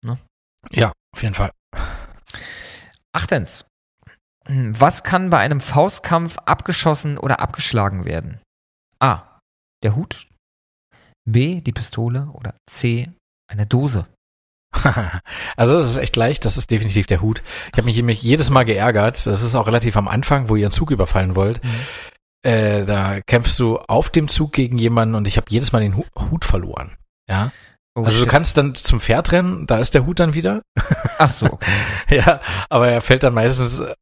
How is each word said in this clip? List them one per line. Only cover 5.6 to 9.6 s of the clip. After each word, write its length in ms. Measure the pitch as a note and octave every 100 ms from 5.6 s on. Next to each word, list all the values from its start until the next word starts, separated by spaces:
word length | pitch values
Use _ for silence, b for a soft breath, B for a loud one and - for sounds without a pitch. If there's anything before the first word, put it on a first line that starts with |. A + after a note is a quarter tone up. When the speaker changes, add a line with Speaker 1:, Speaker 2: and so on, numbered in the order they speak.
Speaker 1:
Faustkampf 760 | - B2+ F3+ - - E3+ E3+ - -
abgeschossen 720 | D3+ - F3 E3 D3+ D3+ C#3+
oder 220 | C3+ C3
abgeschlagen 640 | - - - A#2 G2+ G2
werden? 360 | F2 E2 D#2 A#2+ _ _ _ _ _ _
A. 220 | C3+ F#2 - _ _ _